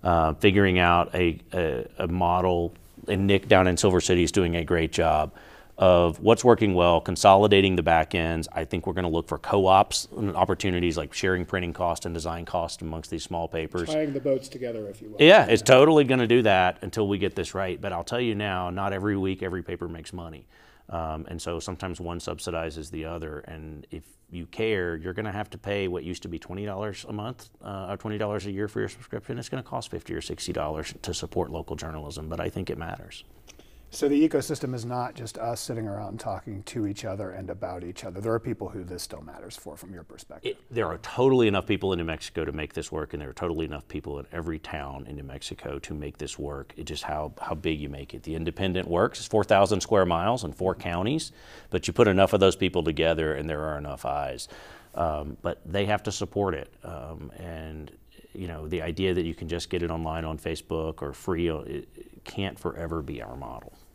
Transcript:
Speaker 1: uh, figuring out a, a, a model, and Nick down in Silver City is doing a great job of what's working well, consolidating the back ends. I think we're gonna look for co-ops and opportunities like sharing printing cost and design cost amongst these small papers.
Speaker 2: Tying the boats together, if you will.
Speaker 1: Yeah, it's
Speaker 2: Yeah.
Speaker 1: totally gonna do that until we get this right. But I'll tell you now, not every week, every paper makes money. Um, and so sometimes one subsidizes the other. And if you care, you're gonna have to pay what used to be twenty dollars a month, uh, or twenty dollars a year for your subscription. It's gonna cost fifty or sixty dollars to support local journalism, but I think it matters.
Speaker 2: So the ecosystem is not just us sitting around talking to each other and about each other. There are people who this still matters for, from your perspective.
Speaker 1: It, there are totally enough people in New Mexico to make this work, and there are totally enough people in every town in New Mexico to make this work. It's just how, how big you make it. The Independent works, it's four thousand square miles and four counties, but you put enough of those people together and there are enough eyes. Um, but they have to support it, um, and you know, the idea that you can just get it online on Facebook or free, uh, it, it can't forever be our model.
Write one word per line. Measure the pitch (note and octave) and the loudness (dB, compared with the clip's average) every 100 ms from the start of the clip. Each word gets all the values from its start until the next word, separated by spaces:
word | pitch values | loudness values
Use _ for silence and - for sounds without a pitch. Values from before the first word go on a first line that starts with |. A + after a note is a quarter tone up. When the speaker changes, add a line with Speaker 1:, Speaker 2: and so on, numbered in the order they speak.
Speaker 1:
uh, | F2+ E2+ D#2+ | 4 4 2
figuring | D2+ G#2+ G2 G2 F2+ | 4 4 6 4 6
out | F2 F2 - - | 6 6 4 2
a, | F2 E2 - | 0 0 -6
a, | F#2 E2 B1+ - - | -2 -2 -2 -6 -6
a | F2+ | -4
model, | F2 F2 F2+ F#2 F2 E2+ - - - - | 0 2 2 2 2 0 -6 -20 -18 -4
and | G2+ G2 | 0 4
Nick | G2 - | 4 6
down | G2 F#2 | 8 8
in | F2 | 6
Silver | G2+ F2+ | 6 4
City | - F2+ | 4 4
is | E2 | 4
doing | - F2 E2+ | 4 2 0
a | D#2+ | 0
great | F2 D#2+ | 0 2
job | - E2 D#2 D2 - - - - - | 2 2 4 0 -6 -20 -20 -20 2
of | F#2+ F2 F2 D#2 | 6 8 6 4
what's | F2 A2+ | 6 6
working | B2 A2 G#2+ | 8 8 6
well, | F2+ F2 E2+ | 6 6 6
consolidating | - F2 G#2 G2 G#2 G2 G2 F2+ | 2 6 10 10 10 8 8 4
the | |
back | E2 E2 D#2+ F2+ | 4 4 4 0
ends. | E2 E2 D#2+ | 0 -2 -4
I | - | -6
think | E2 F#2 F2 | -4 -4 -4
we're | |
gonna | F2 F2 | -2 0
look | D#2+ - | 0 -2
for | D2+ | -6
co-ops | - G2+ F#2+ F#2+ G#2+ - - - | 0 4 8 6 6 0 -6 -6
and | G#2 | -4
opportunities | E2 F#2 F2+ G2+ F2+ F2 E2 | 0 0 0 0 0 0 0
like | D2 | -4
sharing | - F#2+ F#2 | -2 0 0
printing | F2 G2 F2 | 0 -4 -4
cost | E2 F2 E2 - | -2 -2 -2 -4
and | |
design | E2 D#2+ E2 E2+ | -6 -6 -6 -4
cost | F2+ E2 - | -4 -4 -6
amongst | E2 D#2+ E2 | -8 -8 -8
these | E2 | -10
small | - E2+ E2 | -6 -6 -6
papers. | E2 D#2+ - E2 | -6 -6 -6 -4
Speaker 2:
Tying | D#3 D#3 | -2 -2
the | C#3 | -4
boats | C3+ C3+ - | -2 -2 -4
together, | C3 B2 A2+ G#2 | -10 -8 -8 -10
if | - | -12
you | G#2+ | -16
will. | G#2+ | 6
Speaker 1:
Yeah, | D3+ F#3+ F#2+ | 10 10 10
it's | A2 | 4
Speaker 2:
Yeah. | - B2+ | 8 10
Speaker 1:
totally | D3+ D#3 C3+ | 10 8 6
gonna | C3 A#2 | 4 6
do | A#2+ | 6
that | G#2+ F#2+ F2+ - | 6 6 4 0
until | G2 - G#2 | -6 -2 0
we | G2+ | 0
get | F#2 F#2 | -2 -2
this | E2 | -6
right. | F#2+ F#2+ D#2 | -4 -4 -4
But | G2 | -6
I'll | F2 E2+ | -6 -4
tell | A#2+ | -2
you | B2 G2+ | -2 -2
now, | G#2 F#2 F2+ | -2 -2 -4
not | F2+ G2 | -4 -4
every | G2 G2+ G2 | -2 0 0
week, | F#2+ F#2+ | 0 -2
every | F#2 F2+ | -4 -6
paper | - F2 F2 | -6 -8 -8
makes | E2 D#2 | -10 -12
money. | F2+ E2+ D2+ - _ - _ _ | -12 -12 -16 -20 _ -20 _ _
Um, | E2+ D#2+ D#2 - | -8 -6 -6 -8
and | F2 | -10
so | - E2+ | -6 -6
sometimes | - F2 F#2+ E2+ | -6 -8 -8 -8
one | E2+ F2 | -8 -8
subsidizes | E2+ E2+ - E2+ E2 D#2+ D2+ | -8 -8 -6 -6 -6 -8 -10
the | D#2+ | -10
other. | D#2+ E2 D#2+ D2 | -8 -8 -10 -12
And | - D#2+ D#2 D2+ - | -12 -14 -14 -14 -14
if | D#2+ - _ _ | -16 -16 _ _
you | F2 E2+ | -14 -12
care, | - A2 G#2 F2 E2 | -4 -2 0 -2 -4
you're | F2 | -6
gonna | F#2 G#2+ | -6 -6
have | G2 G#2 | -6 -8
to | - | -10
pay | G2 G2+ F#2+ | -6 -4 -2
what | F2 D#2 | -4 -6
used | F2 | -10
to | F#2+ | -8
be | E2 | -12
twenty | - F#2 G#2 | -10 -10 -8
dollars | F#2+ G#2+ F#2 - | -6 -8 -10 -10
a | |
month, | G#2 G#2+ B2+ - _ | -8 -8 -10 -18 _
uh, | G2+ G2 F#2+ | -12 -10 -8
or | G2 | -8
twenty | A2 G#2+ | -6 -4
dollars | G#2 G#2 F#2+ | -2 -2 -6
a | |
year | G2 G#2 | -6 -6
for | A2 | -4
your | G#2+ | -6
subscription. | - A#2+ A2+ G#2+ B2 | -8 -12 -12 -8 -10
It's | B2+ | -8
gonna | C3 | -10
cost | B2+ B2+ A#2 | -8 -10 -8
fifty | F2 - | -10 -8
or | - | -8
sixty | - - - | -8 -10 -6
dollars | - D2+ D#2 D2+ - | -4 -4 -4 -8 -10
to | - | -8
support | F2 F2 - E2 | -8 -6 -4 -4
local | D#2+ D2+ D#2 | -6 -8 -10
journalism, | D#2+ D#2 D2+ D#2 D#2 | -8 -10 -12 -12 -10
but | D#2+ | -6
I | F2+ | -6
think | - F#2 | -6 -6
it | - | -8
matters. | E2 - - - - - - - - - - | -8 -10 -14 -20 -20 -20 -20 -20 -20 -20 -18
Speaker 2:
So | - C#3+ | -4 0
the | C#3+ D#3 | 4 4
ecosystem | D3 B2+ D3 C3 B2+ | 2 -2 -6 -6 -6
is | |
not | A2+ B2 B2 A2 | -6 -6 -6 -8
just | A2+ - | -14 -8
us | A#2 A#2 | -6 -6
sitting | - A#2 A2 | -6 -6 -6
around | G2+ G#2 G#2+ | -8 -8 -10
talking | A2 F#2 - G2+ | -8 -8 -8 -12
to | - B2 G#2 | -10 -4 -4
each | G2+ A2 | -4 -8
other | G2 G2 | -8 -8
and | F#2+ F#2 | -10 -10
about | G2 - F2+ | -8 -8 -8
each | F2 F2+ | -10 -12
other. | - F2+ | -12 -8
There | G#2+ | -2
are | A2+ | -2
people | A#2+ G#2+ F#2 | -2 -6 -8
who | G#2 | -10
this | F2+ F2 | -10 -10
still | - D#2 | -12 -14
matters | D2+ D2 - - | -16 -18 -18 -16
for, | - D2 | -18 -18
from | F2+ | -16
your | F#2 | -16
perspective. | - - - D2+ - | -18 -20 -20 -10 -8
Speaker 1:
It, | - _ | -10 _
there | A#2 F#2+ | -4 -4
are | D#2+ | -4
totally | - - C3 C3 A2+ | -10 2 4 6 4
enough | G2 - | 2 0
people | G2+ F#2+ | 0 0
in | F2 | 0
New | |
Mexico | E2 D#2 - - | -2 -6 -8 -6
to | D#2 | -6
make | D2+ D2+ | -6 -8
this | - D2+ | -8 -8
work, | D#2 D2+ | -8 -8
and | D2 | -10
there | D2 | -10
are | |
totally | - F2+ D#2+ | -8 -4 -4
enough | D#2+ D2 - | -4 -8 -10
people | D#2 - C#2+ | -12 -8 -10
in | C#2+ | -10
every | E2 E2 D#2+ | -8 -6 -8
town | - D#2 C#2+ C#2 C2+ | -8 -10 -10 -12 -12
in | C#2+ | -14
New | |
Mexico | C#2 C2+ - - - C#2+ | -14 -14 -14 -12 -10 -10
to | - | -10
make | D#2 C#2+ - | -10 -10 -10
this | C#2+ - | -12 -10
work. | C#2+ C#2 C#2 - | -10 -10 -14 -14
It's | D#2 | -12
just | D2+ | -10
how, | - D#2 D2+ C#2+ | -6 -6 -6 -10
how | - D#2+ | -10 -6
big | E2 D#2 | -4 -4
you | D2 | -6
make | C#2+ C#2 | -12 -14
it. | - | -14
The | - D#2+ | -10 -6
Independent | E2 - F#2+ F2+ F2 | -6 -4 -2 -2 -2
works, | E2+ A2 - | 0 0 -2
it's | - | -2
four | A2 G2+ | 0 4
thousand | G2+ G2 G#2 | 4 6 2
square | - G#2+ F2+ | 2 2 4
miles | E2 F#2+ B2 | 2 0 -2
and | G2+ | -4
four | C#2 F#2 F2+ | -4 -4 -2
counties, | F2+ E2+ G2+ D3+ - - - - - | -4 -4 -2 -2 -6 -16 -20 -20 -6
but | F#2 - | -4 -2
you | |
put | F2 A2+ | 4 6
enough | F#2+ G2 | 8 6
of | G#2 | 8
those | F#2+ - | 6 6
people | F#2+ F2 | 0 0
together | D#2+ D#2 E2 D#2+ D#2 D2 | -2 2 2 2 0 -2
and | D2+ | -4
there | D2+ | -4
are | D#2 D2+ | -4 -6
enough | D2 C#2 | -8 -8
eyes. | - C#2+ C#2+ B1+ - - - - - - | -6 -4 -6 -8 -14 -16 -20 -20 -16 -4
Um, | E2 D2+ D2 - | -2 -2 -8 -8
but | F2 - C#2+ | -8 -8 -6
they | F#2+ G2+ | -2 0
have | G#2 | 0
to | - | -2
support | G2+ G2 - G2+ | -6 -4 -2 -2
it, | D2+ - _ | -2 -8 _
um, | - E2 C2 D#2 D2 - | -14 -12 -12 -14 -14 -14
and | F2+ D#2+ D#2+ D#2 D2+ - _ - - | -14 -12 -12 -12 -16 -20 _ -20 -20
you | - F2+ | -12 -10
know, | D#2+ D#2 | -10 -6
the | F2 | -6
idea | D#2+ D#2+ F#2+ | -4 -2 0
that | F2+ | 0
you | E2 | -2
can | D#2+ E2 | -6 -6
just | E2+ - | -6 -4
get | F2+ | -4
it | E2+ | -4
online | D#2+ D#2+ D#2+ D#2+ | -4 -4 -6 -6
on | D#2 | -8
Facebook | E2+ D#2+ - D#2+ D#2+ D#2 | -8 -8 -6 -4 -4 -6
or | C#2+ | -10
free, | C2+ - E2+ F2 | -10 -4 -2 0
uh, | D#2 | -2
it, | - D2 - - | -8 -12 -12 -20
it | - - - | -20 -20 -14
can't | - F#2+ - | -8 -6 -6
forever | - - E2+ E2 | -10 -8 -6 -6
be | C2+ A#1 | -6 -10
our | G#1+ B1+ | -10 -12
model. | B1 A#1+ - - - | -12 -14 -16 -20 -20